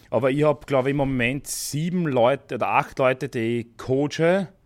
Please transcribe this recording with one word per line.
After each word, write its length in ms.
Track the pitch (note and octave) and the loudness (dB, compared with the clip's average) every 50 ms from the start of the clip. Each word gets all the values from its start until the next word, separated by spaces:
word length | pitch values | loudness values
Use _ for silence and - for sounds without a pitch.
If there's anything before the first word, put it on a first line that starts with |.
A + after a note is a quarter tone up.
| - _ | -14 _
Aber 220 | - A2+ B2 C3 | -2 0 0 2
ich 120 | C3 D3 D3 | 2 2 2
habe, 220 | D3+ D3 D3 - - | 2 2 0 -2 -2
glaube 220 | C#3+ C3+ B2 C3+ | 0 0 2 2
ich, 20 | |
im 60 | C#3 D3 | 0 0
Moment 500 | C#3 C3+ C3+ B2+ A#2 A#2+ C3+ C#3+ - - | 0 0 0 0 0 0 -2 -4 -6 -8
sieben 580 | - - - - - C#3+ D#3+ F3 E3+ F#3 F3 D#3 | -10 -8 -8 -6 -4 -4 -4 -2 -2 -2 -2 0
Leute 480 | C3 B2 A2+ B2 C#3 C3+ - - C3+ | 2 4 4 4 4 2 -2 -8 -6
oder 120 | A2+ G#2+ G2 | -4 -2 0
acht 280 | G#2+ B2+ C#3+ - - - | 0 0 -2 -2 -2 0
Leute, 280 | C3+ B2+ C3 B2+ C#3+ B2 | 2 2 2 0 -4 -6
die 320 | - B2+ A2+ A2+ A#2+ A#2+ | -4 -4 -2 -2 -2 -4
ich 160 | A2+ - _ - | -4 -8 _ -14
coache, 720 | - - C3 C3+ C#3+ C#3+ - - D#3+ E3 F3+ G3 F#3+ - - _ _ | -4 -2 0 0 0 -2 -2 0 2 2 2 2 0 -4 -10 _ _